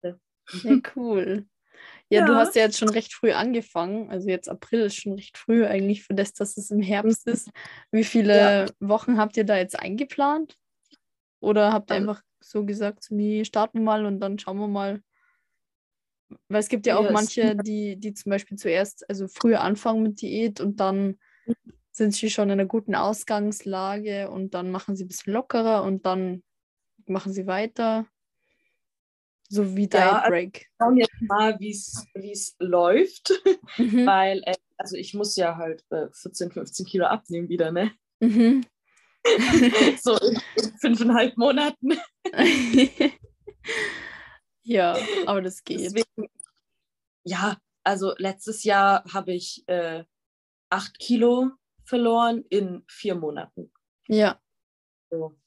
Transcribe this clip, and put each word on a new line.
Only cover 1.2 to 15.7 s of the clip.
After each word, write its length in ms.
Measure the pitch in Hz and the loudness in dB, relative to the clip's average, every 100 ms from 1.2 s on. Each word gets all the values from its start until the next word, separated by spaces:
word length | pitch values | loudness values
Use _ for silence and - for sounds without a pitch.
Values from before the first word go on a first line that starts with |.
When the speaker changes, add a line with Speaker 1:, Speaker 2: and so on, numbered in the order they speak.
| 180 202 202 _ _ _ - - _ | -2 -6 -8 _ _ _ -20 -20 _
Speaker 2:
Ja, 160 | 208 - | 4 6
du 80 | |
Speaker 1:
Ja. 60 | 226 | 6
Speaker 2:
hast 160 | 220 233 | 4 4
ja 60 | |
jetzt 140 | 220 - | 2 2
schon 120 | 220 | 0
recht 240 | 220 220 | 0 -4
früh 180 | - 226 | -2 0
angefangen. 800 | - 226 233 220 175 170 208 220 | 2 0 -2 -4 -6 -4 -6 -8
Also 180 | 190 196 | -8 -4
jetzt 180 | 180 - | -6 -6
April 340 | 196 - 233 | -14 -4 -2
ist 140 | 208 208 | 0 -4
schon 180 | 208 | -8
recht 240 | 196 - - | -10 -12 -16
früh 280 | - 226 208 | 0 2 2
eigentlich 380 | 196 196 202 | 0 0 -2
für 100 | - | -4
das, 200 | 196 202 | -4 -4
dass 220 | - 208 - | -4 -8 -8
es 140 | 202 | -4
im 100 | 208 | -2
Herbst 440 | 190 202 220 226 - | 0 0 0 0 -2
Speaker 1:
Mhm. 80 | |
Speaker 2:
ist. 160 | 233 - - - - _ | -6 -6 -20 -20 -20 _
Wie 120 | 214 | -2
viele 340 | 220 233 208 208 | 2 2 6 8
Speaker 1:
Ja. 280 | 202 202 196 - | 8 4 0 -6
Speaker 2:
Wochen 380 | 202 214 - 226 | -2 0 2 2
habt 200 | 214 226 | 2 0
ihr 60 | 208 | 2
da 120 | 196 | 2
jetzt 200 | 185 - | 0 -6
eingeplant? 760 | 185 208 269 - 285 302 311 _ _ _ _ _ _ _ _ _ | -8 -6 -6 -2 0 0 -6 _ _ _ _ _ _ _ _ _
Oder 320 | - 214 208 | 0 2 4
habt 160 | 220 208 | 2 -2
ihr 40 | 185 | -2
Speaker 1:
Ähm. 80 | |
Speaker 2:
einfach 180 | 202 208 _ _ | -2 -6 _ _
so 240 | _ 208 202 | _ -6 -4
gesagt, 380 | 208 208 208 | -4 -6 -8
so, 120 | - 208 | -8 -2
"Nee, 280 | 208 214 214 | 0 -2 -2
starten 340 | 220 220 226 | -2 -2 0
wir 40 | 220 | 0
mal 200 | 214 208 | 0 0
und 140 | 196 | -2
dann 180 | 196 202 | -4 -6
schauen 180 | - 196 | -8 -6
wir 80 | 208 | -4
mal"? 340 | 202 196 202 _ _ _ _ _ _ _ | -4 -4 -6 _ _ _ _ _ _ _